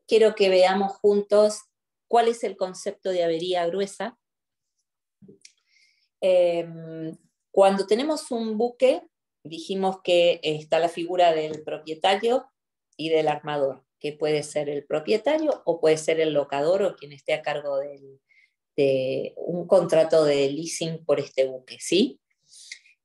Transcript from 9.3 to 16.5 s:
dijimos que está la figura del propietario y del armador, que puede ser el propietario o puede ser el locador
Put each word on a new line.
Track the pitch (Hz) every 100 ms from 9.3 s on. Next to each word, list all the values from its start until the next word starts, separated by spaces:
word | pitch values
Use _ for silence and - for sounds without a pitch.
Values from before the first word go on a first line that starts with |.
| _
dijimos | 151 160 - 190 190 190
que | - 175 175 170
está | 156 151 - 160
la | 170
figura | 175 170 180 170
del | 156 156 151
propietario | - - 156 156 190 202 233 262 - _ _ _ _ -
y | 160
del | 160 151
armador, | 147 151 147 135 127 _ _
que | 147
puede | 147 151 151
ser | 147 151 143
el | 143 -
propietario | 151 156 214 277 311 311 - -
o | 165
puede | 160 156
ser | 160 160
el | 156
locador | 147 139